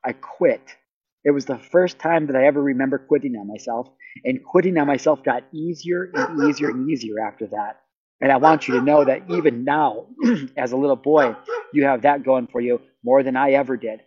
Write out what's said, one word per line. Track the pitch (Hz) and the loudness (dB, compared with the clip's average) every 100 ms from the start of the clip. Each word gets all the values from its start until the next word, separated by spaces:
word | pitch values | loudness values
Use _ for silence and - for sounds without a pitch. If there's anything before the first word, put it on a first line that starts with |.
| 120 | -8
I | |
quit." | 131 - - 170 - - - _ _ _ _ | -10 -16 0 0 0 -8 -20 _ _ _ _
It | 147 | 0
was | 143 135 | 0 -2
the | 123 | -8
first | - 175 180 - | 0 2 2 -2
time | 160 165 151 | 0 0 2
that | 131 | 4
I | 139 | 4
ever | 143 | 4
remember | 139 131 135 135 | -2 0 0 -2
quitting | 135 147 139 113 | 0 0 0 -8
on | 101 | -10
myself, | 107 - 117 123 _ - - - | -12 -8 -8 -8 _ -20 -8 -6
and | 127 | -6
quitting | - 180 180 170 | 0 0 2 0
on | 143 | 0
myself | 135 156 139 | 0 0 0
got | 143 123 135 | -2 -4 -6
easier | 156 165 165 165 175 180 | -10 -8 -8 -6 -6 -4
and | 156 - 160 143 | -6 -4 0 0
easier | 143 147 | 0 -4
and | 247 151 | -4 -4
easier | 139 113 107 107 | -4 -6 -8 -8
after | - 104 | -8 -10
that. | 104 104 - _ _ _ _ | -8 -8 -12 _ _ _ _
And | 135 | 0
I | 131 | 4
want | 156 156 - | 4 4 0
you | 123 | 0
to | |
know | 135 147 135 | 4 4 4
that | 131 - | 0 -4
even | 175 156 120 | 0 0 0
now, | 131 151 143 110 - 254 254 | -2 0 0 -2 -14 -2 -2
<clears throat> | 208 135 147 | -2 -6 -8
as | 127 | -4
a | 131 | -2
little | 143 127 | 0 0
boy, | 147 156 127 110 - 466 - | 2 4 2 -2 -10 -10 -4
you | 147 139 | 0 2
have | 127 | 2
that | 139 143 | 0 0
going | 131 131 120 | 0 0 0
for | 123 | -6
you | 120 120 - _ | -2 -4 -6 _
more | 117 135 | 2 2
than | 135 127 | 4 0
I | 139 | 2
ever | 135 131 123 | 2 0 -4
did. | 110 110 | -6 -10